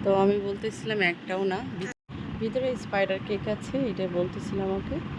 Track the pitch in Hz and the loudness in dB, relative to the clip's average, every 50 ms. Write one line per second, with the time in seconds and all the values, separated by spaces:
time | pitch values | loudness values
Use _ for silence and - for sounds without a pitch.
0 | - 196 196 196 196 196 202 208 196 202 196 202 - 220 214 - - 226 220 214 | 4 4 6 6 8 6 6 4 2 -2 -4 -2 -4 -4 -4 -4 -2 -2 2 4
1 | 190 175 175 - - - 185 190 196 190 185 196 254 262 - 180 185 233 247 _ | 4 2 2 0 -4 -4 -2 0 2 2 0 0 -4 -6 -6 -6 -6 -6 -8 _
2 | _ _ - - - - - - 220 220 208 254 254 262 247 220 - - - 196 | _ _ -10 -8 -8 -8 -6 -4 -4 0 0 0 0 0 -2 -2 -4 -2 2 2
3 | 196 190 196 190 - - 214 196 - 214 214 208 - - - 269 269 233 185 180 | 2 2 2 -2 0 -2 -2 -2 0 -2 -2 -2 -4 -4 0 0 0 0 0 -2
4 | 190 180 175 175 175 185 - 208 - - 202 196 190 190 190 196 180 - 269 - | -2 0 2 0 0 0 -2 -6 -6 -4 -2 -2 0 0 0 -2 -2 -2 -4 -4
5 | - - - | -4 -6 -8